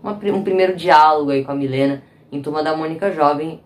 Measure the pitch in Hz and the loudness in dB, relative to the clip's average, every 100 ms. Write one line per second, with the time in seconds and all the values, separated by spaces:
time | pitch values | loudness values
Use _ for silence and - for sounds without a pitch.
0 | 208 208 202 196 202 185 185 175 175 156 | -10 -6 -4 -2 0 0 0 0 4 6
1 | 156 156 143 139 139 143 135 131 139 139 | 6 4 0 -2 -2 -6 -4 0 -2 -2
2 | _ _ _ 143 143 151 156 160 156 160 | _ _ _ -10 -6 -4 -4 -4 -6 -4
3 | 196 160 147 147 160 160 | -4 0 0 0 -6 -10